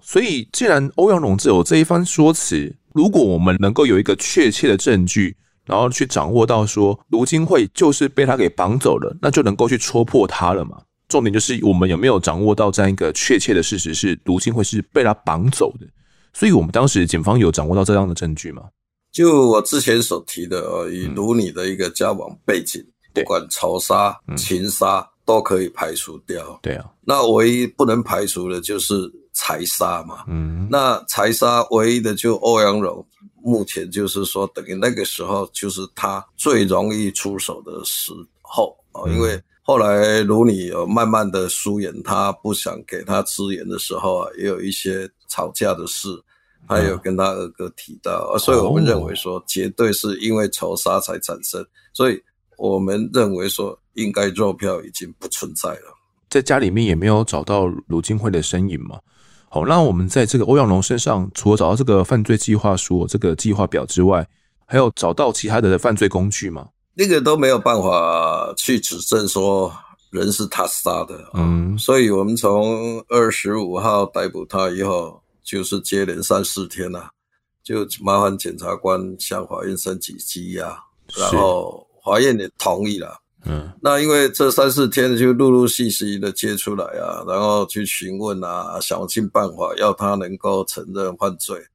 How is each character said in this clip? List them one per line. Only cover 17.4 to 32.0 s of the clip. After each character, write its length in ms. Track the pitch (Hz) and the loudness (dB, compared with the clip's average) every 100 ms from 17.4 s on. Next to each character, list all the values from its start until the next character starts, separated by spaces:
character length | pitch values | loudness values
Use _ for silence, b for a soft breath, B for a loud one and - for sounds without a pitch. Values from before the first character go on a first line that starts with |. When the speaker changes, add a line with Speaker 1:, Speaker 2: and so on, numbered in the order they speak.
| 95 | 4
Speaker 1:
掌 180 | 78 78 | 2 0
握 60 | 92 | 0
到 100 | 92 | 4
这 80 | |
样 140 | 101 95 | 2 2
的 80 | 85 | -2
证 200 | 85 78 | -4 -6
据 160 | 82 | -10
吗？ 120 | 71 - _ _ _ _ | -14 -18 _ _ _ _
Speaker 2:
就 340 | - 170 151 127 | 2 4 6 6
我 140 | 110 | 4
之 180 | - 147 | 2 -2
前 220 | 127 110 | 2 0
所 200 | - 85 - | 0 -4 -8
提 220 | - 87 | -12 -6
的 140 | 90 | -6
哦， 280 | 80 87 85 | -4 -6 -6
以 160 | 90 87 | -6 -8
卢 300 | 71 104 117 | -4 0 2
女 160 | 95 | 0
的 160 | 78 92 | -4 -6
一 80 | 95 | -4
个 140 | 90 | -6
交 200 | - 98 | -2 -2
往 240 | 101 - - | -2 -8 -12
背 180 | - 95 | -2 -2
景， 180 | - 85 | -2 -12
Speaker 1:
嗯。 100 | - _ _ | -14 _ _
对。 100 | - | -6
Speaker 2:
不 40 | - | -2
管 200 | 92 80 | -4 -4
仇 300 | - 85 90 | -4 -2 -4
杀、 380 | - 98 101 98 - | 0 2 2 -2 -10
Speaker 1:
嗯。 80 | - | -8
Speaker 2:
情 320 | - 90 98 | -4 -4 -4
杀 400 | - 98 98 - _ | -2 0 0 -2 _
都 180 | - 113 | 0 2
可 200 | 98 95 | 2 -2
以 80 | 92 | -2
排 240 | - 80 | -6 -8
除 240 | 80 - 78 _ | -6 -10 -14 _
掉。 340 | 87 73 71 | -12 -12 -12
Speaker 1:
对 140 | - 69 | -10 -10
啊。 100 | - _ | -12 _
Speaker 2:
那 240 | - 139 117 | -2 0 4
唯 180 | 110 113 | 4 4
一 180 | 123 123 | 4 -2
不 180 | - 123 | 0 2
能 160 | 113 | 2
排 240 | 113 90 101 | 0 -2 -2
除 240 | - 90 | -4 -4
的 100 | 90 | -6
就 200 | 90 101 | -4 -6
是 300 | - 101 92 - _ | -2 -2 -2 -12 _
财 300 | - - 78 87 | -8 -4 -4 -4
杀 360 | - 90 87 | -2 -2 -2
嘛。 200 | 82 82 - | -8 -14 -8
Speaker 1:
嗯。 400 | 82 80 82 95 | -6 -4 -4 -2
Speaker 2:
那 300 | 139 131 113 - | 0 2 0 -4
财 220 | - 104 | 0 0
杀 300 | 117 120 120 117 | 2 2 2 2
唯 220 | 113 110 | 2 4
一 60 | |
的 160 | 120 | 2